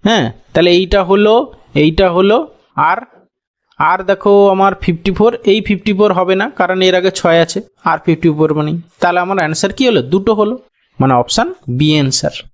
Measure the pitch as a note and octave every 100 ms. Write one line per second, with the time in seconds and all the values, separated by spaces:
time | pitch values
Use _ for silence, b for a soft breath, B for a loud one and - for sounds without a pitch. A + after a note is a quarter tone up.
0 | G3+ A3 A#2 - _ D#3+ F3 F3 F#3 G3+
1 | F3+ G3 G#3 A#3 C#4 - _ C#3+ D3+ D#3+
2 | F#3 F3 G3 A#3 D#4 _ _ - D3+ G3
3 | B3+ _ _ _ _ _ _ _ D#3 F#3
4 | F#3 G3 G#3 G3+ G3+ F#3+ G3 F#3+ - E3
5 | G3 F3+ A3 A#3 - G#3+ G#3+ F#3+ A3 G3
6 | G#3 F#3 F#3 F#3+ G#3+ - F3+ F#3 F#3 F3+
7 | F#3 F#3 F3 E3 E3 G3 - _ E3+ D#3+
8 | - D#3+ E3+ D3+ D#3 D3+ D3+ E3+ - _
9 | F3+ F3 F3+ G3 D#3 D#3+ - - B3+ G3+
10 | B2+ F#3 G3 G#3 G#3 B3+ _ _ _ -
11 | C3+ B2 B2 - D4+ F#4 C3+ B2 D3+ D3+
12 | C3+ - C#3 - -